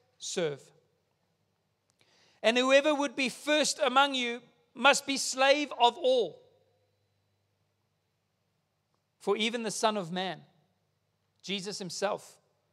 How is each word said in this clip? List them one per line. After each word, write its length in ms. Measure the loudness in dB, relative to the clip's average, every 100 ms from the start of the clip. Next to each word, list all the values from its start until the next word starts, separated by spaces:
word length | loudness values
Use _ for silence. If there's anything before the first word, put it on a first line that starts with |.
| _ -16
serve. 460 | -10 -4 -4 -6 -16 _ _ _ _ _ _ _ _ _ _ _ _ _ _ _ _ _
"And 140 | 0 2
whoever 380 | 6 6 6
would 200 | 2 -2
be 140 | -2 -4
first 500 | -4 0 0 2 0
among 360 | 2 4 2
you 260 | 0 -4 -6 -12 _ _ 0
must 280 | 4 4 0
be 100 | -4
slave 560 | -4 0 2 2 0 2
of 160 | 2 2
all. 420 | 0 0 0 -6 _ _ _ _ _ _ _ _ _ _ _ _ _ _ _ _ _ _ _ _ _ _ _ _ _ _ _ _
For 160 | -2
even 280 | 0 0 -2
the 80 | -6
Son 260 | -2 -2 -2
of 160 | -6
Man, 320 | -6 -8 -10 -14 _ _ _ _ _ _ _ _ _
Jesus 380 | -8 -8 -8 -10
himself, 600 | -10 -4 -4 -4 -10 -20 _ _ _